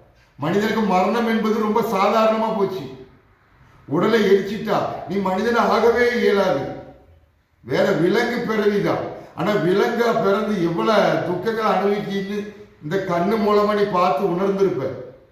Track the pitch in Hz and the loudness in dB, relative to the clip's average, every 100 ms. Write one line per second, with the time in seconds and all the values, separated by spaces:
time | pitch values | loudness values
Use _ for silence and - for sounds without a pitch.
0 | - _ _ - 147 196 220 208 202 185 | -20 _ _ -8 -2 0 0 0 0 0
1 | 196 233 226 220 214 214 214 220 208 190 | 0 0 0 0 0 0 0 0 0 0
2 | 202 220 220 220 220 196 196 - 135 - | 2 2 2 2 -2 -2 -2 -4 -10 -16
3 | - - _ _ _ _ - - - 151 | -20 -20 _ _ _ _ -20 -20 -6 0
4 | 214 226 196 196 - 220 214 185 - - | 2 4 4 4 2 -6 -2 -2 -2 -6
5 | - 190 190 190 226 240 202 220 226 226 | -6 -4 -2 0 0 2 2 2 4 4
6 | 240 233 208 202 185 139 135 - - - | 2 2 2 2 2 0 -4 -10 -16 -20
7 | - - _ _ _ _ 110 131 - 160 | -20 -20 _ _ _ _ -4 0 0 2
8 | 175 214 233 240 196 214 202 202 160 - | 2 2 0 -2 -2 0 2 2 0 -2
9 | - - - - 170 202 160 196 233 226 | -6 -10 -14 -6 -2 0 2 2 2 2
10 | 233 202 190 202 214 202 170 165 220 208 | 0 2 2 0 0 -2 -2 0 2 2
11 | - - 175 180 226 220 220 190 202 208 | 2 0 -2 -4 -4 -2 0 0 0 0
12 | 202 196 196 208 202 - - - 151 196 | -2 -4 -4 -6 -8 -12 -20 -14 -6 -4
13 | 185 175 190 220 208 208 208 208 202 185 | -2 -2 0 0 2 4 2 2 0 2
14 | 180 190 185 175 196 190 185 135 131 - | 2 2 0 0 0 2 0 0 -4 -8
15 | - - - | -14 -20 -20